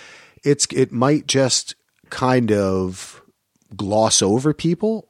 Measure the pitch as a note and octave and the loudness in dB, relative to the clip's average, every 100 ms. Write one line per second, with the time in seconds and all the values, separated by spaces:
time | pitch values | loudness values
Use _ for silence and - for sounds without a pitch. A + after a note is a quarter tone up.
0 | - - - _ C#3+ C#3+ - C3 C3 A#2+ | -20 -20 -20 _ 0 0 0 0 0 2
1 | C3 D3+ - C3+ B2+ - - - _ _ | 2 2 0 0 0 -2 -6 -18 _ _
2 | _ - B2+ B2+ A2+ G#2 F#2+ F#2+ F#2 F#2 | _ -4 2 2 2 0 0 0 -4 -6
3 | - - _ _ _ _ _ F#2+ G2 G#2+ | -16 -20 _ _ _ _ _ -10 -2 2
4 | A2 G2 G2 A2+ D3 D3 E3 E3+ G#3+ A3 | 4 4 2 2 0 -2 -2 -2 -2 -4